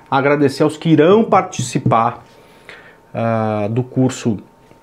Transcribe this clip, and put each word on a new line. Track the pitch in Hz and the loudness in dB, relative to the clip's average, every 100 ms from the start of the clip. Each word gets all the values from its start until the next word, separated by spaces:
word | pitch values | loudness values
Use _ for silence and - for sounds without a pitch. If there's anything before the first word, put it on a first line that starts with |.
| - | -4
agradecer | 135 139 147 135 - | 0 2 2 0 2
aos | 156 - | -2 0
que | 165 | 0
irão | 151 156 214 | 4 6 4
participar, | 220 190 185 - - 143 127 120 120 - - - - - - - - - _ | 4 0 0 -6 -6 -2 0 2 0 -4 -18 -20 -20 -20 -20 -20 -20 -20 _
ah, | 117 113 113 110 107 104 | -6 -2 -2 -2 -4 -4
do | 117 | -4
curso, | 123 135 127 - 123 95 - _ _ _ | -4 0 -2 -2 -4 -6 -8 _ _ _